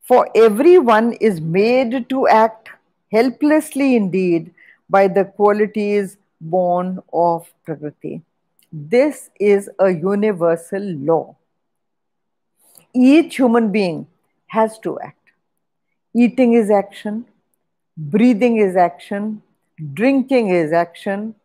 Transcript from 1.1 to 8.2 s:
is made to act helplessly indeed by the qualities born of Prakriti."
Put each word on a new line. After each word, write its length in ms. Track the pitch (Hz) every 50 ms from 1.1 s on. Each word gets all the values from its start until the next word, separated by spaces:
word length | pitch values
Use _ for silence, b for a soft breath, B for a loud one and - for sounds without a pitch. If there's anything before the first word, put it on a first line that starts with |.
| 226
is 260 | - - 226 196 160
made 680 | 156 160 165 190 202 226 247 254 269 226 233 269 240 _
to 180 | 262 262 254 -
act 420 | - 220 220 226 220 - _ - - _ _ _ _ _ _ _
helplessly 840 | - 220 240 269 240 _ 294 302 302 311 302 - - 269 277 277 254
indeed 560 | 233 208 185 160 190 185 180 170 165 165 175 b b b b b b b _
by 180 | - 196 196 196
the 160 | 180 196 190
qualities 920 | 190 _ - 208 208 202 208 214 208 208 214 208 208 208 202 196 185 - _ _ _ _ _
born 600 | 160 160 165 185 180 175 175 180 180 185 185 180 - _
of 360 | - 160 170 170 170 165 165 - _ _ _
Prakriti." 560 | - 160 143 147 147 143 _ - 151 143 -